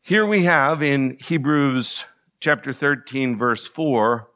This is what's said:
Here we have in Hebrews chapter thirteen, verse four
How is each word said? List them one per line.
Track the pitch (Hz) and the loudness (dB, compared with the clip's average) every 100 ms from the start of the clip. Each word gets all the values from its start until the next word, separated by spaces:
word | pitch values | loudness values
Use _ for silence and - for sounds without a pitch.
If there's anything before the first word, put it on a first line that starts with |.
Here | - 202 214 | 0 0 2
we | 208 | 2
have | 175 160 139 160 | 4 4 2 2
in | 147 139 131 131 | 0 0 0 -4
Hebrews | - 165 135 151 143 127 117 - - _ _ _ | -4 -2 0 2 2 0 -4 -8 -12 _ _ _
chapter | - 147 135 | -2 -2 -2
thirteen, | 127 143 139 - 131 131 117 | -4 -2 -2 -4 -4 -2 0
verse | 123 113 - | -2 -2 -6
four | - 160 123 110 117 110 | -6 -2 2 2 0 -6